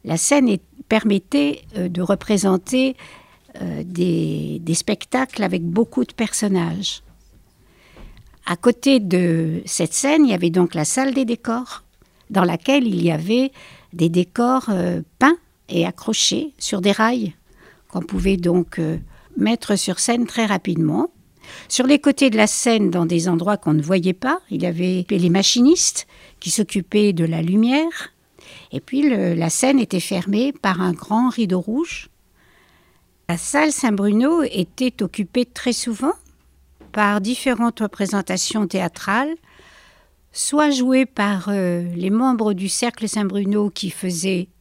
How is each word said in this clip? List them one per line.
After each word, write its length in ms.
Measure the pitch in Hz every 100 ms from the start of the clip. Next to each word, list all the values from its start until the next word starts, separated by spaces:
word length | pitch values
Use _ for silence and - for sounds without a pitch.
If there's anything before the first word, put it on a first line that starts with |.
La 140 | 175 165
scène 320 | - 285 254
est-, 140 | 196 _ - -
permettait, 720 | 220 214 196 - 285 285 294 - 208
euh, 100 | 180
de 140 | 175
représenter, 920 | 180 196 - 208 196 185 - 254 262 262 - - - _ _ -
euh, 220 | 180 151 175
des, 720 | 175 180 165 160 156 151 151
des 140 | 165
spectacles 720 | 170 - 214 - 254 262 -
avec 200 | 190 180
beaucoup 420 | 170 180 226 - 240
de 80 |
personnages. 920 | - 190 - 208 190 170 170 - - - - _ - _ _ _ _ _ - - - - - -
À 80 | 175
côté 440 | 247 - 277 262
de 600 | 196 180 175 165 160 170 -
cette 280 | - 165
scène, 320 | - 277 311 285
il 60 |
y 20 |
avait 160 | 185 175
donc 240 | 170 175
la 120 | 165 151
salle 280 | - 269
des 120 | 262 240
décors, 580 | 233 - 233 247 - _ _ _ _ _
dans 120 | 190
laquelle 440 | 180 170 - 277 240
il 160 | 180
y 80 | 170
avait 400 | 156 170 240 269 - - - _
des 160 | 170 165
décors, 600 | 175 180 - 240 262 240
euh, 320 | 190 175 175 - _
peints 180 | 269 349 _ _ -
et 160 | 175 170
accrochés 680 | - - 220 - 196 311 _
sur 240 | - 202
des 120 | 190
rails, 420 | 202 220 247 202 - _ - - _ _
qu'on 140 | -
pouvait 360 | 175 190 185 190
donc, 420 | 175 175 165 -
euh, 180 | 156 160 - - - -
mettre 380 | 208 233 - 202
sur 240 | - 180
scène 260 | - 240 233
très 220 | - 220
rapidement. 640 | 190 - 165 156 180 320 _ _ _ - - -
Sur 160 | - 262
les 140 | 285
côtés 320 | 294 269 277
de 60 | 220
la 100 | 214
scène, 420 | - 240 226 196
dans 160 | 175 165
des 240 | 170 170
endroits 280 | 165 170 202
qu'on 180 | - 156
ne 80 |
voyait 300 | 151 190 175
pas, 260 | 180 254 349 _
il 140 | 202
y 20 | 175
avait 400 | 170 180 185 180
les 180 | 196 175
machinistes 760 | 185 196 247 254 349 - - - - - _
qui 100 | -
s'occupaient 640 | 185 208 202 170 214 208
de 120 | 170 165
la 180 | 165
lumière. 720 | 165 202 226 277 330 - - _ _ _ - - -
Et 60 | -
puis 280 | - 262 285
le, 260 | 214 185
la 160 | 165 165
scène 300 | - 254 277
était 200 | 226 185
fermée 520 | - 190 185 202 269
par 280 | 277 196 180
un 120 | 180
grand 360 | 165 - 214 254
rideau 300 | 233 208 185
rouge. 500 | 175 247 339 - - _ _ _ _ _ _ _ _ _ _ _ -
La 80 | 170
salle 340 | - 285 311
Saint-Bruno 720 | 277 247 202 202 208 269 339
était 600 | 285 - 175 - 254 -
occupée 420 | 196 - 190 247 247
très 280 | - 240
souvent 400 | 233 - 208 269 - _ _ _ _ _ _ -
par 300 | - 208 208
différentes 580 | 196 247 269 226 233 -
représentations 880 | 214 - 190 202 185 185 - 214 175
théâtrales, 680 | 190 180 - - 214 285 330 _ - - - - _ _ _ _
soit 360 | - - 294 302
jouées 360 | 269 254 262 254
par, 420 | - 202 196 208
euh, 360 | 202 180 175 175 175
les 140 | 190
membres 440 | 214 262 240 214
du 140 | 190 190
Cercle 400 | - 240 - 220
Saint-Bruno 600 | 214 202 196 196 208 208
qui 200 | - 190
faisaient 600 | - 185 170 190 185 185 _